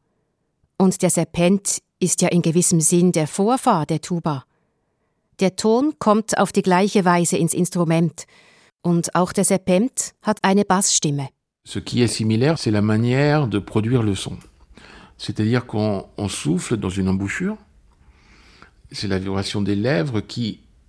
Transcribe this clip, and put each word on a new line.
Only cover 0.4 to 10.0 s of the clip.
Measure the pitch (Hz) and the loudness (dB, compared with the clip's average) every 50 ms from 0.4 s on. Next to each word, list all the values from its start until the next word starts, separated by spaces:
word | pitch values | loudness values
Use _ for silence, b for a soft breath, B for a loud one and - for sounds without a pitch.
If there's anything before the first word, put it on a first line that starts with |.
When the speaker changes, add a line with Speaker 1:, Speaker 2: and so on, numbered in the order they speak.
| _ _ _ _ _ _ _ - | _ _ _ _ _ _ _ 0
Speaker 1:
Und | 196 185 185 - | 2 2 2 2
der | - 175 | 0 0
Serpent | - 180 160 - - 170 175 180 202 196 - - - - - _ _ _ | 0 0 -2 -2 -2 0 2 2 2 2 0 -4 -6 -6 -8 _ _ _
ist | 190 165 - - | -2 -2 0 0
ja | 180 170 | 0 2
in | - 175 | 2 2
gewissem | 160 165 156 180 170 - 180 160 | 2 2 2 2 2 2 2 2
Sinn | 151 - 180 175 175 180 | 2 2 4 4 4 4
der | 170 165 151 143 | 2 2 -2 -2
Vorfahr | - - 196 220 254 262 - 262 214 165 147 | -2 -2 0 0 0 0 2 2 2 2 0
der | - 165 151 | -2 -2 -4
Tuba. | - - 180 170 - 165 147 131 - _ _ _ _ _ _ _ _ _ _ _ _ _ _ _ _ _ _ - | -2 -4 -6 -4 -4 -4 -4 -6 -8 _ _ _ _ _ _ _ _ _ _ _ _ _ _ _ _ _ _ -2
Der | 196 180 180 - | 0 0 0 0
Ton | - 214 220 247 277 311 - - | 0 2 2 2 2 0 -4 -2
kommt | - 214 208 220 214 - - - | 2 2 2 2 2 -2 0 0
auf | 202 - - | 0 0 0
die | 202 | 0
gleiche | 190 190 180 180 202 202 - 214 175 | 2 4 2 4 2 2 2 2 4
Weise | 180 175 175 175 - 185 - | 4 4 4 2 2 0 0
ins | 170 160 - | 0 0 0
Instrument. | - 180 - - 180 175 160 165 165 170 160 - - - b b b b b b b b b b _ | 0 -2 0 0 -2 0 2 2 2 2 0 -2 -6 -16 b b b b b b b b b b _
Und | - 175 175 170 160 - - | -2 0 0 0 0 0 0
auch | 165 180 180 - | 0 0 0 0
der | - 185 | -2 0
Serpent | - 196 185 - - 180 185 226 269 - - | 0 0 0 0 2 2 2 2 0 -2 -6